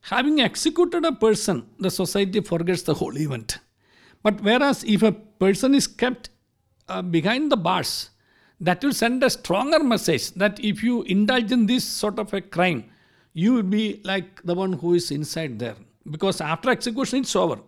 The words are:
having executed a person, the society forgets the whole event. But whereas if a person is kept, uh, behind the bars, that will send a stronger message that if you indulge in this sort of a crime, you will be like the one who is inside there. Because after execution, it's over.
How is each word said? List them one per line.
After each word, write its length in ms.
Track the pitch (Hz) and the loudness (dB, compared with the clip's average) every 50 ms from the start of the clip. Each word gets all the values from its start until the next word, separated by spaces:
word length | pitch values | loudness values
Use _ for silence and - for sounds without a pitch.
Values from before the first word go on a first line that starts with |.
having 380 | _ - 196 240 269 294 311 302 | _ -2 -2 0 2 2 2 2
executed 640 | 247 190 - - - 330 320 339 349 349 349 349 320 | 2 0 0 -2 -2 -2 2 2 0 0 0 -2 -2
a 60 | 330 | -2
person, 540 | 262 - 220 220 214 - - - 175 123 113 - _ - 190 | 0 2 2 2 2 2 0 -2 -2 -2 -4 -10 _ -4 -4
the 60 | 185 | -4
society 500 | - - 185 - - 202 202 190 185 214 - - | -2 -2 -4 -2 0 -2 -2 0 0 -4 -2 -2
forgets 320 | 170 165 170 175 185 170 - | -2 -2 0 0 -2 -2 0
the 100 | - 151 - | -2 -2 -2
whole 180 | - - - | -2 -6 -4
event. 400 | 131 156 143 131 117 113 - - - _ _ _ _ _ _ _ _ _ _ _ _ - | -4 -4 -4 -4 -8 -8 -10 -12 -12 _ _ _ _ _ _ _ _ _ _ _ _ 0
But 180 | 214 202 208 | 0 0 2
whereas 420 | 208 202 233 254 294 285 - - - 226 208 | 2 2 4 4 4 2 0 0 2 2 4
if 80 | 196 220 | 4 4
a 80 | 220 | 4
person 640 | - - - - _ _ 190 196 202 - - 262 277 | 2 0 -10 -20 _ _ 2 2 4 4 4 4 4
is 120 | 277 - | 4 2
kept, 420 | - - - 233 247 254 - - - _ _ _ _ _ _ _ _ _ _ _ | 0 -2 -2 -2 -2 -2 -6 -12 -20 _ _ _ _ _ _ _ _ _ _ _
uh, 140 | - 185 190 | -10 -8 -8
behind 500 | 180 180 165 165 147 202 233 262 311 294 | -4 0 0 0 2 2 0 0 2 2
the 60 | 285 | 2
bars, 520 | 220 160 175 185 185 143 - - - - - _ _ _ _ _ _ _ _ _ _ - | 2 2 0 0 0 -2 -4 -6 -8 -10 -14 _ _ _ _ _ _ _ _ _ _ 0
that 160 | 175 180 - 269 | 0 0 2 0
will 100 | 285 240 | -2 0
send 300 | - 226 233 247 254 277 | 2 0 0 2 2 2
a 60 | 240 | 2
stronger 520 | - - - - 175 202 247 285 330 302 320 | 0 -2 -4 -2 -2 -2 2 2 2 2 4
message 480 | 247 233 190 - - 160 120 - - - 180 196 | 2 0 0 2 0 0 0 -2 -6 -2 0 0
that 160 | 208 208 - - 214 | 0 0 -2 -4 -4
if 100 | 202 208 220 | -2 0 0
you 200 | 240 247 233 - | 0 0 0 -2
indulge 480 | - 185 196 208 208 254 254 233 196 254 | 0 2 2 2 2 2 0 0 2 2
in 80 | 247 220 | 2 4
this 200 | 196 247 254 - - - - | 2 2 0 -2 -4 -6 -4
sort 180 | - 214 202 214 | -4 -4 -2 -4
of 140 | 208 208 - | -6 -4 -6
a 80 | 196 | -8
crime, 400 | 185 - - 165 180 180 165 117 107 - _ _ _ _ _ _ _ _ _ | -6 -6 0 0 2 2 2 -2 -6 -12 _ _ _ _ _ _ _ _ _
you 200 | 160 175 226 254 | 0 2 4 4
will 160 | 240 202 185 208 208 | 2 2 0 0 0
be 220 | 220 208 - - - | 0 -2 -4 -6 -6
like 380 | 185 190 196 175 - _ - - | -4 -4 -4 -4 -8 _ -10 -4
the 120 | 170 175 180 190 | -4 -2 -2 0
one 100 | 190 185 | -2 -2
who 200 | - 165 175 175 | -2 0 2 2
is 180 | 175 175 - | 2 2 -2
inside 480 | 143 147 151 - - 165 160 139 120 107 | -4 -6 -6 -6 -6 -6 -6 -6 -6 -6
there. 160 | 123 117 104 - - _ _ _ _ - | -8 -8 -8 -12 -20 _ _ _ _ -12
Because 320 | 151 156 196 196 185 - | -6 -2 -2 -2 0 0
after 280 | 165 151 165 - - 262 | -2 -2 -2 0 0 0
execution, 500 | 247 - - 247 220 277 262 - - 269 | 0 0 -2 -6 -4 -4 -4 -2 -2 -2
it's 160 | 254 - - | -2 0 0
over. 240 | 190 185 165 123 104 - | 2 2 2 0 -6 -10